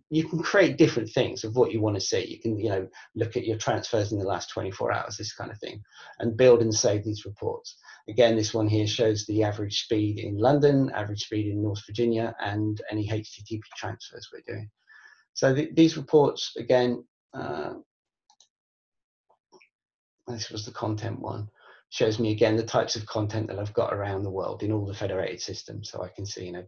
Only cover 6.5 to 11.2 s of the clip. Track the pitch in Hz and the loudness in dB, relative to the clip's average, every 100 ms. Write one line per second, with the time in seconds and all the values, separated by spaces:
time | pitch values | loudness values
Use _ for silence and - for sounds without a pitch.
6.5 | 120 113 107 113 104 107 104 101 104 - | 8 6 2 2 0 -2 -6 -8 -8 -6
7.5 | - - - - - - 107 117 113 107 | -6 -10 -20 -20 -20 -4 4 6 6 2
8.5 | 113 107 107 107 - 110 104 - 107 107 | 2 2 4 2 2 2 2 0 0 0
9.5 | 104 104 - - 110 107 107 95 101 120 | 0 -4 -4 0 0 0 -2 -4 2 4
10.5 | 147 143 139 135 - 104 104 | 6 6 6 2 0 -6 -6